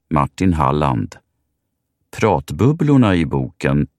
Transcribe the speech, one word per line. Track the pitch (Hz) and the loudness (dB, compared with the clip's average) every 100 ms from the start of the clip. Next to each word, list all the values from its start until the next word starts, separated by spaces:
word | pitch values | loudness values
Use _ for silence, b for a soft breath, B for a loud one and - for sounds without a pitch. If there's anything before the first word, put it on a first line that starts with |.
| - | -6
Martin | 76 69 - 92 | -2 -2 -2 0
Halland. | 82 67 73 73 60 50 - _ _ _ _ _ _ _ _ _ - | 0 0 0 0 -2 -6 -12 _ _ _ _ _ _ _ _ _ -2
Pratbubblorna | 113 80 - 73 117 160 147 139 110 90 | 0 0 -2 0 0 2 2 4 4 2
i | 73 | 0
boken | 69 65 - 73 71 69 | -4 -6 -6 -2 -2 -2